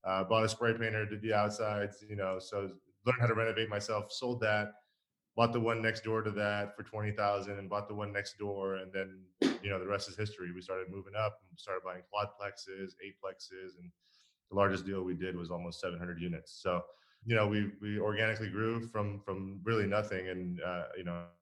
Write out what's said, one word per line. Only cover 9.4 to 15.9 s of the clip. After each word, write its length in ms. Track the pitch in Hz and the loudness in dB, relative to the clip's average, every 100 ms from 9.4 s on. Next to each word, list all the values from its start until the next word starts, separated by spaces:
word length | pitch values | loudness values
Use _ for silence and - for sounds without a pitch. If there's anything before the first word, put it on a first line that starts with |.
| - - | 2 2
you 80 | 101 | -2
know, 80 | 95 | -2
the 80 | 90 | 0
rest 220 | 101 - | -2 -2
is 80 | - | -4
history. 360 | 107 - 90 | -4 -4 -8
We 80 | 87 | -8
started 280 | 90 92 90 | -6 -6 -6
moving 240 | 98 95 | -10 -8
up 240 | 107 107 107 95 | -2 -2 -2 -20
and 100 | - | -18
started 240 | - 92 | -6 -6
buying 180 | 92 90 90 | -4 -10 -6
quadplexes, 840 | 104 101 104 101 98 - 95 95 - 98 | -2 -2 -4 -8 -8 -12 -10 -10 -10 -16
eightplexes, 720 | 98 98 92 - 92 95 87 | -10 -10 -10 -14 -14 -14 -14
and 120 | 87 _ _ _ _ _ _ | -20 _ _ _ _ _ _
the 60 | 98 | 6
largest 280 | 98 95 | 6 6
deal 180 | 87 98 | 0 -2
we 100 | 92 | 0
did 220 | 87 92 87 | -2 -2 -4
was 140 | 82 | -4
almost 300 | 87 87 85 | -4 -6 -4
seven 180 | 92 | -6